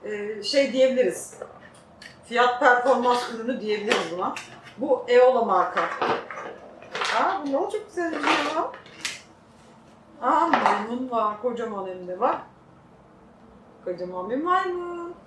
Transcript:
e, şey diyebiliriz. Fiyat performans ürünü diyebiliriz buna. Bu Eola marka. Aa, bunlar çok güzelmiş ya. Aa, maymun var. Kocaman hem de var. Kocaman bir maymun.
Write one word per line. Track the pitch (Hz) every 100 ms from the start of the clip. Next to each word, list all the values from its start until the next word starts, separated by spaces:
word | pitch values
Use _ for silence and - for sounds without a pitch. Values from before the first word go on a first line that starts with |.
e, | 202 208 208 214
şey | - 285 269
diyebiliriz. | 254 262 254 196 - - - - - - - - - - - -
Fiyat | 233 247 247
performans | 277 247 269 240 247 240 -
ürünü | 226 226 220
diyebiliriz | 208 208 208 196 165 175
buna. | 214 - - - - -
Bu | 269 247 -
Eola | 247 254 247
marka. | 208 180 - 190 165 - - - - - - - - - - - - 226
Aa, | 294 381 285
bunlar | 277 415
çok | 427 -
güzelmiş | 359 339 302 294 311 285 311
ya. | - - - - - - - - - - - - - - - -
Aa, | 240 302 330
maymun | 277 - 202 214 247 254
var. | 233 214 214
Kocaman | 247 233 226 202 190
hem | 180 180
de | 180
var. | 254 320 - - - - - - - - - - - - - - -
Kocaman | 180 180 180 190
bir | 254
maymun. | 339 370 370 359 349 349 339 349